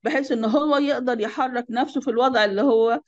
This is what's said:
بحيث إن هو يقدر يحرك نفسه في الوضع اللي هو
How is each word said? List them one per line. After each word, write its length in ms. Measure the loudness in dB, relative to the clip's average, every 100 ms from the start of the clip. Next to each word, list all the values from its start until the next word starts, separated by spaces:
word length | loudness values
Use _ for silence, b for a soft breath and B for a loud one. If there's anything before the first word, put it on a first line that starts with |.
بحيث 300 | -2 -2 -2
إن 120 | -2
هو 320 | 0 0 2 2
يقدر 440 | 0 -2 -2 -2
يحرك 460 | -4 -2 -4 -4 -6
نفسه 300 | -4 -2 -2
في 100 | -2
الوضع 340 | 0 2 2
اللي 180 | 2 2
هو 380 | 2 4 2 0